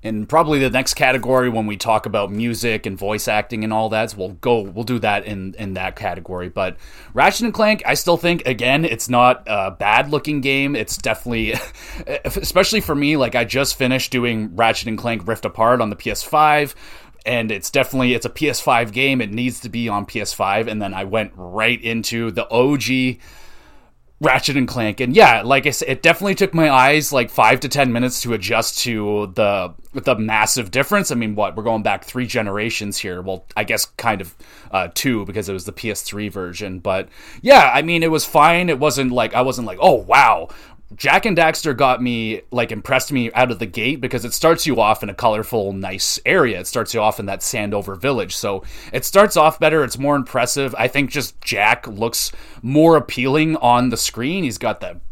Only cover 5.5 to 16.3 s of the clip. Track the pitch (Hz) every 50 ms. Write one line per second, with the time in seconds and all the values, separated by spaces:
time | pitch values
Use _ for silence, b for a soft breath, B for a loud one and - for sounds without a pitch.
5.5 | 98 107 107 98 95 92 92 95 - - 110 98 87 90 85 - 92 90 90 90
6.5 | - 101 95 92 90 B B B B B B B B 123 143 190 202 - 233 233
7.5 | 208 - 220 208 214 - - 117 135 - - 180 170 170 - 175 175 170 - 127
8.5 | 131 107 120 127 135 151 165 139 113 110 - 120 123 120 123 127 127 - - -
9.5 | 107 104 95 95 92 - 101 101 107 120 139 143 156 139 - 151 151 143 127 139
10.5 | 135 135 139 139 143 113 110 - - - - 127 110 - - 123 120 113 110 107
11.5 | 113 117 B B B B B B B B B - 139 143 - - - 196 - -
12.5 | - 185 196 - 220 214 - - 156 139 143 143 156 147 131 117 110 123 117 107
13.5 | 110 131 139 131 - - 135 123 131 131 - - - 123 120 120 117 110 107 107
14.5 | 85 95 117 113 113 - - 120 110 104 - 120 117 107 85 95 113 - - 107
15.5 | - - 110 117 123 123 117 107 104 - - 117 104 - - -